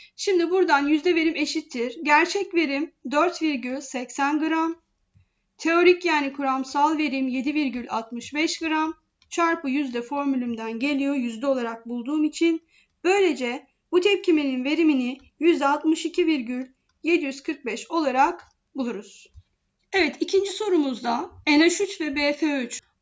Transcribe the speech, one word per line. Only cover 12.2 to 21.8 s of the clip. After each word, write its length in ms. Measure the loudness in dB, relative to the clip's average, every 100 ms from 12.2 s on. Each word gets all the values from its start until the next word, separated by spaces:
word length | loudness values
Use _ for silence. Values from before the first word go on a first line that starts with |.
için. 380 | 0 2 0 0 -6 _ _ _
Böylece 640 | 0 2 2 0 -4 -6 -12 _ _
bu 100 | 2
tepkimenin 600 | 2 2 2 2 2 -2
verimini 540 | -2 2 2 2 0 -6 -16 _
yüzde 280 | 2 2 2
altmış 380 | 2 0 0 -2
iki 220 | 0 0
virgül 400 | 0 -2 -8 -10 _ _ _
yedi 220 | -2 0 0
yüz 180 | -6
kırk 220 | -8 -8 -8
beş 260 | -8 -4
olarak 520 | -2 0 2 2 0 -14 _ _ -8
buluruz. 520 | -6 -6 -12 -20 -20 -20 _ _ _ _ _
Evet, 220 | 0 0 -2
ikinci 320 | 0 0 0
sorumuzda 800 | -4 0 2 2 -2 -4 -4 -6 -6 2
N 160 | 4
H 200 | 4 2